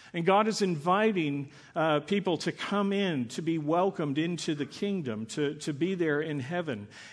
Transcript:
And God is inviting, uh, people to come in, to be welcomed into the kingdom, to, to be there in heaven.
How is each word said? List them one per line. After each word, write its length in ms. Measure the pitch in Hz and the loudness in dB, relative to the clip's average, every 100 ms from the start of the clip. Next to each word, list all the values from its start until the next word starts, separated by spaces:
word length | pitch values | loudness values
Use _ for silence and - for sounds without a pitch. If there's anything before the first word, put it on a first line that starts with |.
| - | -10
And 120 | 175 | -2
God 220 | 165 196 220 | 4 6 6
is 160 | 208 | 2
inviting, 880 | 196 165 156 190 220 196 151 143 143 - - | 0 0 2 4 4 2 0 -2 -6 -12 -8
uh, 260 | - 160 151 | 0 2 2
people 380 | 151 202 185 156 | 2 0 2 0
to 140 | - | 0
come 400 | - - 202 196 | -4 -2 0 0
in, 340 | 196 196 151 113 | 0 0 0 -4
to 120 | - | -4
be 160 | 165 165 | -2 -2
welcomed 600 | 147 170 190 185 151 139 | 0 2 2 0 -2 0
into 360 | 165 170 - | 0 -2 -2
the 100 | 151 | -2
kingdom, 640 | 139 - 202 196 135 107 110 | -4 -4 -2 -2 -2 -4 -6
to, 280 | - 143 | -2 -2
to 200 | 151 160 | -2 -6
be 200 | 143 170 | -2 -2
there 280 | 190 165 147 | 0 0 0
in 160 | 160 147 | 0 -4
heaven. 480 | 127 175 165 110 101 - - | -4 -4 -4 -6 -8 -16 -14